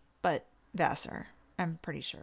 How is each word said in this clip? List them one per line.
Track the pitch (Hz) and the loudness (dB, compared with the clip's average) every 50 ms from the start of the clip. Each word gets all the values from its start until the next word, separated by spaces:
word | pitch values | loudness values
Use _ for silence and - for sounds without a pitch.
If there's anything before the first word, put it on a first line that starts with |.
| _ _ _ _ | _ _ _ _
but | - 180 - - - - _ _ _ _ - | 2 2 2 2 -2 -8 _ _ _ _ 0
Vassar, | - 151 - - - - - - - - - - - - _ _ - | 2 2 4 4 2 0 -2 -2 -8 -8 -10 -16 -20 -20 _ _ -4
I'm | 180 165 165 - | -2 -2 -4 -6
pretty | - - 143 143 | -6 -6 -6 -6
sure. | 131 - - - | -6 -8 -8 -8